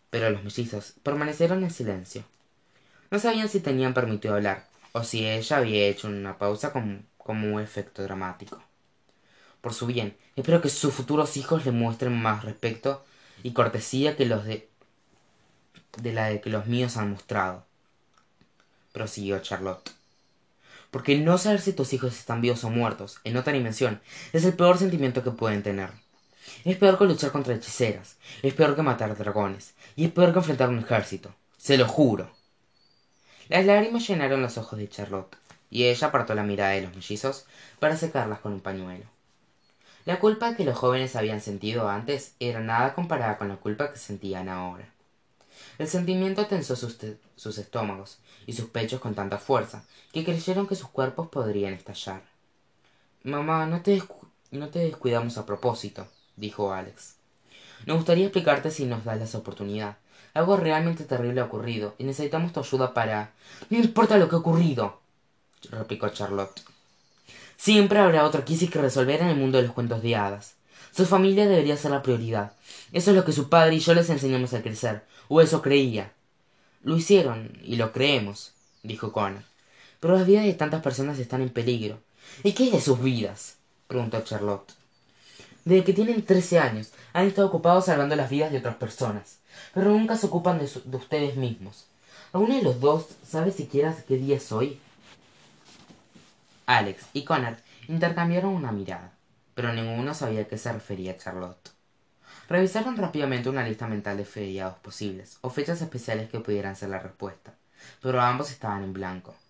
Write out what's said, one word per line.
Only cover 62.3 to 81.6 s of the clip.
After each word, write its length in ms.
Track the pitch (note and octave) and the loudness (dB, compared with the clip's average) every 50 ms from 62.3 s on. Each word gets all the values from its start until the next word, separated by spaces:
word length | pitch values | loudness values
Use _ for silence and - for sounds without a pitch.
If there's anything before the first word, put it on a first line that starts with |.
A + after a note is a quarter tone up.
| D#3+ D#3+ E3+ E3+ - | -2 -2 -2 -2 -4
tu 80 | D3+ | -6
ayuda 320 | C3+ - - C3 C3 B2+ - | -4 -2 0 0 0 0 0
para". 380 | A#2+ A2+ A2 G#2+ G#2+ G#2+ - _ _ - - - - - - | -2 -2 0 -2 -4 -6 -8 _ _ -20 -20 -20 -20 -6 0
"No 80 | A3 | 2
importa 400 | A#3 A3+ A3+ - A3+ G#3+ G#3 G#3+ | 4 4 4 6 4 4 6 8
lo 120 | G3+ F3 - | 6 6 6
que 60 | E3+ | 4
ha 40 | E3 | 2
ocurrido", 600 | E3 F3 D#3+ E3 F3 D#3+ C3+ A#2 G#2+ G2+ - - _ _ _ _ _ _ _ _ _ _ _ _ - - | 2 4 4 4 4 4 2 0 -2 -4 -6 -10 _ _ _ _ _ _ _ _ _ _ _ _ -18 -12
replicó 400 | - A2 G#2+ - G#2 G2+ G#2+ G2+ | -10 -10 -8 -8 -6 -4 -4 -6
Charlotte. 520 | - - G#2 G2 G2+ G2 G2 G2 - - - - _ _ _ _ _ _ _ _ _ _ _ - - - - - - | -4 -4 -6 -4 -4 -4 -4 -6 -10 -16 -20 -20 _ _ _ _ _ _ _ _ _ _ _ -20 -20 -20 -20 -20 -14
"Siempre 420 | - - G3+ G#3+ G#3 G3+ G3 G3+ G#3 | -2 4 6 8 8 8 8 6 6
habrá 260 | G3 F3+ D#3+ D#3 D3 | 8 8 8 6 6
otra 200 | D3 D3+ C#3+ B2+ | 4 2 0 0
crisis 240 | - E3 E3 F3+ E3+ | -2 0 0 0 0
que 120 | - D#3 | 2 0
resolver 400 | C#3 C3 B2 C3+ B2+ C3 C#3+ D3+ | 0 2 2 2 2 2 2 2
en 60 | F3 | 2
el 80 | F3 D#3 | 2 2
mundo 220 | C#3+ C3+ C3 C3 | 2 2 4 4
de 80 | C3 B2 | 4 4
los 80 | A#2+ - | 2 0
cuentos 280 | C3 A#2+ A#2 A#2 A2+ | -4 -4 -2 -4 -2
de 140 | A2+ A#2 A#2 | 0 0 0
hadas. 400 | G#2+ G2+ G2 G2+ G#2 - - - _ _ _ _ - - - - | 0 0 -2 -4 -8 -12 -18 -20 _ _ _ _ -20 -20 -6 0
Su 100 | - F#3 | 0 4
familia 420 | E3+ G3 F#3 F#3+ G3 F#3+ G3+ G#3 | 4 6 6 6 6 6 6 6
debería 300 | G3+ F#3+ E3+ C#3+ D3 D3 | 6 6 4 4 4 0
ser 140 | D3 - D3 | 0 0 0
la 100 | C#3+ C3+ | -2 0
prioridad. 520 | B2 C3 B2 A2 A2+ A2+ A2+ G#2 G2+ G#2 - _ _ - - - - - - | 2 0 0 0 0 -2 -2 -4 -4 -6 -10 _ _ -20 -20 -20 -18 -6 -4
Eso 180 | F3 E3+ G3+ | 2 4 6
es 60 | G3 | 6
lo 80 | F#3 F3 | 6 6
que 80 | D#3+ D3+ | 4 2
su 160 | D3 C3+ - | 0 2 6
padre 260 | - E3+ D#3+ D#3+ D#3+ | 8 8 8 8 6
y 40 | D#3+ | 4
yo 140 | - E3+ E3 | 4 6 6
les 160 | E3+ E3+ E3+ | 6 4 4
enseñamos 440 | D#3+ C#3 C3+ C3 C3 B2+ B2+ B2 B2+ | 2 0 2 0 2 0 0 -2 -2
al 100 | A2 - | -4 -4
crecer, 400 | A2+ A2 - - A#2 G#2+ G2 - _ _ - - | -6 -6 -4 -4 -4 -4 -6 -10 _ _ -20 -6
o 140 | - - D#3+ | 4 6 8
eso 200 | E3 - D#3+ D3+ | 8 8 6 2
creía". 520 | - C3+ C#3 C#3+ C3+ B2 A2 G#2 G2 G#2 - _ _ _ _ _ _ _ _ _ _ _ _ _ - | 4 4 6 6 6 4 0 -4 -6 -8 -14 _ _ _ _ _ _ _ _ _ _ _ _ _ -4
"Lo 120 | - D#3+ | -2 0
hicieron, 640 | E3 E3 - G3+ F#3+ D#3+ B2+ A#2 A2+ A2+ A2+ A#2 - - | 0 4 6 6 6 6 4 -2 -4 -8 -12 -14 -14 -8
y 120 | - A#2 | -4 -2
lo 160 | A#2 A2+ A2 | 0 0 0
creemos", 640 | - B2+ C3 D3 C#3+ B2 G#2 G2+ G2 - - - _ _ _ _ _ _ - | 0 2 2 4 2 2 0 -4 -8 -12 -16 -18 _ _ _ _ _ _ -12
dijo 280 | A2 G#2+ - - G#2+ | -12 -8 -8 -8 -4
Connor. 320 | - A2 G2+ G2 G2 G2+ G#2 _ _ _ _ _ _ - - - _ _ | -2 -2 -2 -2 -4 -8 -14 _ _ _ _ _ _ -20 -20 -20 _ _
"Pero 160 | - E3 F3+ | 2 4 4
las 100 | F#3+ F#3 | 4 6
vidas 200 | F3+ G3+ G#3 G#3+ | 6 6 6 6
de 80 | G3+ F3 | 2 2
tantas 280 | - D#3 D3+ D3+ D#3+ | 0 0 -2 -2 -2
personas 380 | - C#3+ B2+ B2+ C3+ D3 D3 C3+ | -2 -2 -2 -2 -2 -2 -4 -6
están 220 | B2 A#2+ B2+ B2+ | -6 -4 -2 -2
en 80 | C3 B2+ | -2 -2
peligro". 500 | B2 A#2+ | -2 -2